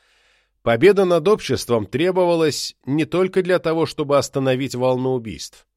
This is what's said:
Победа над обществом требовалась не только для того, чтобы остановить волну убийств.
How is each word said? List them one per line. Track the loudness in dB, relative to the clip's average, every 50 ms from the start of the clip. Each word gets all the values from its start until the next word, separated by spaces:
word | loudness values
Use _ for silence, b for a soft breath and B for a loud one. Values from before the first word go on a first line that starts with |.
| _ _ _ _ _ _ _ _ _ _ _ _ -2
Победа | -2 2 4 6 6 6 4 4
над | 2 2 2 2 2
обществом | 0 0 0 -2 -4 -4 -2 -2 -2 -2 -2
требовалась | -2 -4 -2 -2 0 0 2 2 2 2 2 2 0 0 -2 -6 -10 -12 _ _
не | -4 -2 -2 -2
только | 0 0 -2 -2 0 0 -2 0
для | 0 0 0
того, | 0 -2 -2 0 -2
чтобы | -2 -4 -4 -2 0 2
остановить | 0 0 0 -2 -2 0 0 0 0 -2 -4 -4
волну | -2 0 0 0 0 0 -2 -2
убийств. | -2 -4 -8 -12 -12 -14 -16 -18 -20 _ _ _